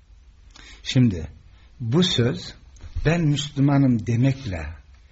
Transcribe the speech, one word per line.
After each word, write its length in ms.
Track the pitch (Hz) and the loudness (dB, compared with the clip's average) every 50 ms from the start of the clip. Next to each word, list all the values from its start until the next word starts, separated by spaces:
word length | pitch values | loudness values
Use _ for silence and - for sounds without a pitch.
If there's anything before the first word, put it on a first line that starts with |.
| _ - - - - - - - - - - - - - - - | _ -20 -20 -20 -20 -20 -20 -20 -20 -20 -20 -20 -20 -20 -20 -14
Şimdi 460 | - - - 131 123 117 92 82 80 - - - - - - - - - - - | -6 0 2 4 4 4 2 -2 -8 -12 -14 -18 -20 -20 -20 -20 -20 -20 -16 -10
bu 220 | 120 113 123 170 | -4 0 2 2
söz, 520 | 180 180 - - 117 123 - 180 - - - - - - - - - - - - - | 2 2 2 0 0 0 -2 -4 -10 -16 -20 -20 -20 -20 -20 -20 -16 -10 -6 -2 0
"Ben 160 | 147 165 175 | 0 2 2
Müslümanım." 840 | 170 147 147 135 147 147 - 135 135 143 143 139 139 127 123 110 98 | 2 0 0 -2 -4 -4 -2 0 2 4 4 4 4 4 2 0 0
demekle 600 | 120 117 113 127 139 131 - - 107 90 82 78 76 80 - - - - - - - | 0 0 2 2 2 0 -2 -6 -8 -8 -8 -8 -10 -14 -16 -20 -20 -20 -20 -20 -20